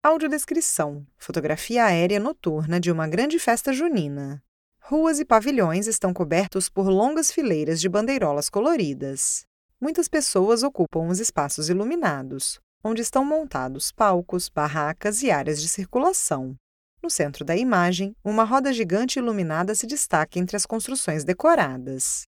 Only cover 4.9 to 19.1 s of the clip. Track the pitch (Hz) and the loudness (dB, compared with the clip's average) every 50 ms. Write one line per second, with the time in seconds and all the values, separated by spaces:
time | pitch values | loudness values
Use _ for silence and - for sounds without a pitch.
4.9 | 277 311 320 320 311 285 302 - 233 220 208 277 285 240 190 160 160 185 208 226 | 0 2 4 2 2 0 2 4 4 4 4 2 2 2 2 2 2 0 0 -2
5.9 | 220 - - 185 180 - 175 143 160 175 202 180 - 190 - - - 196 190 190 | -2 0 0 -2 0 -2 -2 2 2 0 0 0 -2 -4 -4 -2 -2 0 2 4
6.9 | 190 190 220 269 311 320 311 - - - 294 226 165 151 151 147 165 160 170 190 | 4 4 4 2 2 2 0 0 0 0 0 2 0 0 0 0 0 0 0 2
7.9 | 180 208 220 240 277 262 196 151 143 147 147 - - 202 226 302 339 285 185 143 | 2 2 0 2 0 2 2 2 0 0 -2 -2 -2 0 2 2 2 2 0 -2
8.9 | 139 - 139 135 135 131 - - - - - _ _ _ _ _ _ _ 247 302 | -2 -4 -6 -8 -4 -4 -2 -2 -2 -4 -8 _ _ _ _ _ _ _ -4 -2
9.9 | 320 349 330 - - 311 - - - 185 185 208 233 226 247 285 - - 170 - | 0 0 -2 0 0 0 0 2 2 2 4 4 4 2 2 -2 0 0 -2 0
10.9 | - 165 165 170 185 185 233 - _ 165 143 143 - - 151 156 180 190 208 247 | 0 -2 -2 0 -2 -2 -2 -2 _ -2 -2 -2 -2 -4 -2 0 0 0 0 -2
11.9 | 330 349 302 185 147 139 131 131 139 135 - - - - _ _ _ _ - 214 | -2 0 0 -2 -2 -2 -6 -8 -8 -6 -6 -6 -6 -8 _ _ _ _ -4 -4
12.9 | 226 226 233 - - 269 269 285 302 320 311 269 - 135 127 131 135 135 - - | -2 -2 -4 0 0 0 2 2 0 -2 -2 -2 -4 -4 -4 -4 -6 -6 -6 -8
13.9 | _ - 220 202 185 175 175 - - 180 - - _ 160 147 151 143 160 147 151 | _ 2 4 4 4 2 0 -2 -4 -4 -4 -4 _ -2 -2 -2 -2 -2 -2 -4
14.9 | 165 _ - 208 208 220 277 247 175 143 135 151 156 147 156 165 - - 190 - | -4 _ -4 -2 -2 0 2 2 2 2 0 -2 -4 -2 -2 -4 -4 -6 -8 -4
15.9 | - 247 285 359 381 - - - 160 135 131 131 131 - _ _ _ _ _ _ | -2 2 2 2 2 0 -2 -2 -2 -2 -4 -8 -10 -14 _ _ _ _ _ _
16.9 | _ _ - 339 - - 160 143 135 - 147 151 165 196 247 254 220 180 175 175 | _ _ -8 -6 -2 -2 -2 -2 -2 -8 -4 -2 0 0 2 2 4 4 4 2
17.9 | 180 175 196 196 214 _ _ 202 214 220 226 214 247 269 262 277 254 226 220 165 | 2 0 -4 -6 -8 _ _ -2 0 0 2 2 2 2 2 2 0 0 0 0
18.9 | 180 208 247 254 | 0 0 0 0